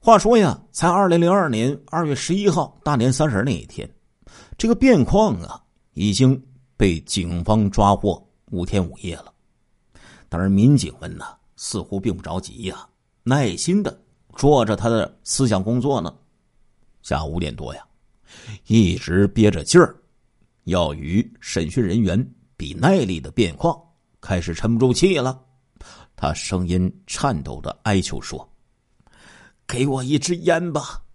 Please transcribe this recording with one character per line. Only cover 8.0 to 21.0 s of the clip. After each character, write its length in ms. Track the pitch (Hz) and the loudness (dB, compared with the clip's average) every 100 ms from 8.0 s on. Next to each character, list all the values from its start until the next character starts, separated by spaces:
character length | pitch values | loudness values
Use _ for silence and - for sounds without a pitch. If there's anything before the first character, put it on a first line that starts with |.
| 101 85 _ _ _ | 0 -4 _ _ _
五 160 | 90 90 | -8 -4
天 180 | 101 | -2
五 140 | 87 - | -4 -8
夜 140 | 92 85 | -12 -12
了。 160 | - _ _ _ _ _ _ - - - _ | -16 _ _ _ _ _ _ -20 -20 -20 _
当 100 | 85 | -2
然， 100 | 95 | 2
民 260 | 98 123 143 | 4 6 4
警 200 | - - | 2 -10
们 160 | 82 82 | -14 -14
呢， 80 | - - _ - | -16 -20 _ -16
似 240 | - 101 | -10 -10
乎 180 | - - | -8 -4
并 160 | 104 90 | -4 -6
不 80 | |
着 160 | - 87 | -8 -10
急 240 | - - | -10 -12
呀， 240 | 92 - - _ _ _ | -12 -12 -20 _ _ _
耐 340 | 120 139 123 87 | -2 0 0 -2
心 260 | - 196 | -2 -2
地 180 | 175 - _ _ _ - | -2 -10 _ _ _ 0
做 260 | 139 143 | 4 4
着 100 | 107 | 2
他 140 | 104 113 | 0 0
的 320 | 113 82 _ - | 0 -2 _ -8
思 240 | - 131 | -2 0
想 120 | 98 | 0
工 200 | 95 123 | 0 -2
作 180 | 135 127 | 0 -2
呢。 160 | 82 - _ _ _ _ _ _ _ _ | -6 -12 _ _ _ _ _ _ _ _
下 220 | - 73 78 | -6 -6 -4
午 80 | |
五 60 | 82 | -6
点 140 | 76 | -6
多 220 | 58 64 - | -8 -14 -14
呀， 100 | - _ _ _ _ - - 104 _ | -20 _ _ _ _ -20 -20 -20 _
一 280 | 110 92 87 | 4 4 2
直 320 | - 90 101 | -2 2 2
憋 240 | - 104 | 4 2
着 140 | 87 - | 2 4
劲 140 | 175 | 6
儿， 200 | 165 - _ _ _ _ _ _ | 6 0 _ _ _ _ _ _
要 300 | - 90 80 | -4 -2 -2
与 360 | 73 | -4